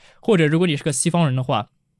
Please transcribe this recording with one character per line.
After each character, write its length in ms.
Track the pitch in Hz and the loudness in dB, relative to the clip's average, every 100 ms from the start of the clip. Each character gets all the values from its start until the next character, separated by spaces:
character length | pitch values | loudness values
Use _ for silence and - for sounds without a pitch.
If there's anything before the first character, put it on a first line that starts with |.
| - _ | -20 _
或 140 | - 196 | 0 2
者 100 | 151 | 2
如 140 | 160 | 2
果 80 | 180 | 0
你 80 | 143 | -2
是 80 | |
个 80 | 160 | -4
西 180 | 135 170 | -4 -2
方 140 | 170 | 0
人 100 | 156 | 0
的 80 | 131 | 0
话， 300 | 127 120 104 _ _ | -2 -4 -4 _ _